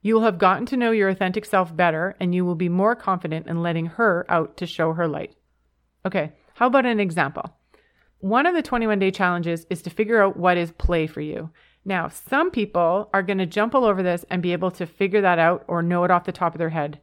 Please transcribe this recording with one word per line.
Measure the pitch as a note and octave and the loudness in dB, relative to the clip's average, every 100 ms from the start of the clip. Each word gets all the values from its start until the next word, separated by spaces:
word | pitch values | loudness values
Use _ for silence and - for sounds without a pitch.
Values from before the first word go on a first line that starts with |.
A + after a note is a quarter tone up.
You | G3+ A3+ | 2 2
will | |
have | A3+ F3+ | 2 4
gotten | F#3 F#3 B3 | 2 2 -2
to | C4 | -2
know | A#3+ | 0
your | A3+ G3 | 2 2
authentic | F#3+ F#3 G3 G#3 | 0 -2 -4 -2
self | G3 F3 E3 | -2 0 0
better, | F3 D#3 F3+ - | 0 0 -4 -4
and | F3+ | -2
you | F3+ F3+ | 0 0
will | E3 | 0
be | F3+ | 0
more | F3 G#3 A#3+ | 2 0 0
confident | - F3+ E3 D#3+ - | -2 -4 -4 -8 -6
in | E3+ | -4
letting | E3+ E3 E3 | -2 -2 -4
her | - A3+ F3 - | 0 0 0 0
out | E3 D#3 - | -2 -2 -8
to | E3+ | -10
show | - D#3+ | -4 -4
her | D#3+ E3+ | -2 -4
light. | D3+ - _ _ _ _ _ _ _ - | -4 -10 _ _ _ _ _ _ _ -6
Okay, | F#3+ D#3 _ _ - | -4 -6 _ _ -2
how | B3 | 2
about | C4+ B3 | 4 2
an | A3 | 0
example? | G3 E3 C#3+ - - _ _ _ _ _ _ _ | -2 0 -4 -4 -12 _ _ _ _ _ _ _
One | F#3+ A#3 D#4+ | -2 2 2
of | F4 | 0
the | |
twenty-one | - B3 A3+ G#3 | -2 -2 0 2
Day | F#3+ | 0
Challenges | F#3+ F#3 F3 E3 E3 - | 0 0 0 -2 -4 -6
is | E3+ | -8
to | F3 | -8
figure | - G#3+ A3+ | -4 0 4
out | G3 F#3 | 2 2
what | F3+ F3 | 2 2
is | E3+ | 0
play | - - F3 D#3 | -2 0 0 -2
for | D#3+ | -4
you. | D3+ - E3 _ _ _ F#3+ | -8 -8 -10 _ _ _ -6
Now, | F#3 E3 | -4 -4
some | - - C4+ F4+ | -10 -2 0 0
people | D4+ G#3 F3+ E3+ F#3 G#3 | 0 -2 2 2 2 0
are | G3 | 0
gonna | F#3+ G3 F3+ | 0 -2 0
jump | G#3 A3+ | 0 0
all | C4+ A#3 | 2 2
over | F#3+ | 2
this | F3+ F3 - | 0 -2 -2
and | F3+ | -4
be | F3 | -2
able | F3 F3+ | 0 -2
to | F3+ E3+ | -4 -10
figure | _ G3 G#3 | _ 0 2
that | G3 F3 | 2 4
out | E3 F3+ - | 4 2 -2
or | E3+ | -2
know | E3+ F3 | 0 2
it | F3+ | 2
off | F3+ F3 | 2 0
the | |
top | F3 E3+ | -4 -4
of | E3 | -2
their | E3 | -4
head | D#3+ D3 D3 | -2 -6 -8